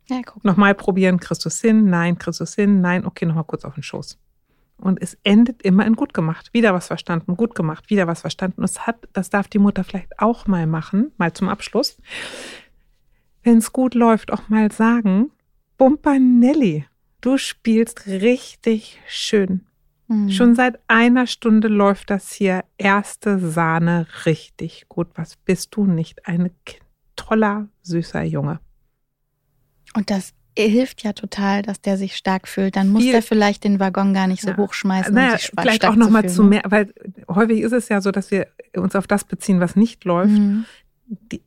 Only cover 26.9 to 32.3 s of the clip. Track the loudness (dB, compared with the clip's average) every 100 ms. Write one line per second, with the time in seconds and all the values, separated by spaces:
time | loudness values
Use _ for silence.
26.9 | _ _ -16 -4 0 0 -2 -8 _ -8
27.9 | -6 -6 -6 -6 -4 -6 -8 _ _ _
28.9 | _ _ _ _ _ _ _ _ _ _
29.9 | -6 -4 -4 -6 -16 _ -2 2 2 0
30.9 | -4 -10 -8 -10 -4 -2 -2 -4 -6 -4
31.9 | -4 -4 -6 -4